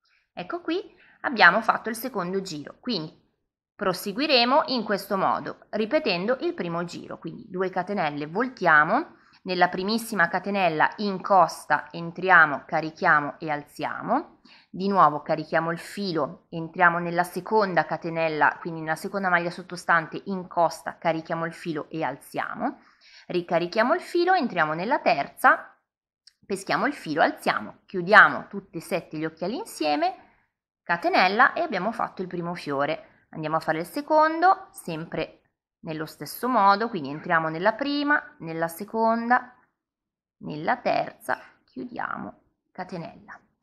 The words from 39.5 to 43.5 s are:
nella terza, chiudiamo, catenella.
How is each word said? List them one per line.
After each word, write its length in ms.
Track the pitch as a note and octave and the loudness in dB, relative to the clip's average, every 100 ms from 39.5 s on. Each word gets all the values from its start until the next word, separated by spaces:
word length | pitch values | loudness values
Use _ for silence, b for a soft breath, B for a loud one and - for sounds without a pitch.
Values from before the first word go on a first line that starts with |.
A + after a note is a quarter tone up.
| _ _ _ _ _ _ _ _ _ | _ _ _ _ _ _ _ _ _
nella 340 | - D3+ F3+ A#3 | -12 -6 -4 -2
terza, 600 | F#3+ - - - - - - _ _ | 0 -2 -2 -8 -6 -6 -8 _ _
chiudiamo, 800 | - B3+ - - - G3 - _ _ _ | -14 -12 -8 -8 -8 -12 -14 _ _ _
catenella. 640 | - F3+ F3 D#3+ - - - _ | -14 -12 -10 -12 -16 -20 -20 _